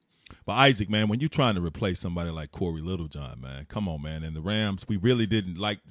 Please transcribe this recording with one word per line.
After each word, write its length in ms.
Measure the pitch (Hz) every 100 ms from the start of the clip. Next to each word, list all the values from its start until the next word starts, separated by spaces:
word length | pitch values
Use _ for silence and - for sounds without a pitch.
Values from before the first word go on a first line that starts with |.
| _ _ - - -
But 60 |
Isaac, 360 | 110 139 104 101
man, 200 | 107 107
when 120 | 113
you're 80 | 156
trying 280 | - 127 95
to 40 |
replace 400 | 85 - 104 87
somebody 300 | 90 87 85
like 220 | 80 76
Corey 280 | - 90 80
Littlejohn, 600 | 82 92 78 73 67 60
man, 260 | 65 67 78
come 180 | 107 98
on, 120 | 78
man. 220 | 76 80
And 120 | 78
the 60 | 78
Rams, 460 | 85 107 107 95 -
we 80 | 104
really 300 | 110 123 107
didn't 320 | 110 92 87
like, 220 | 104 104 -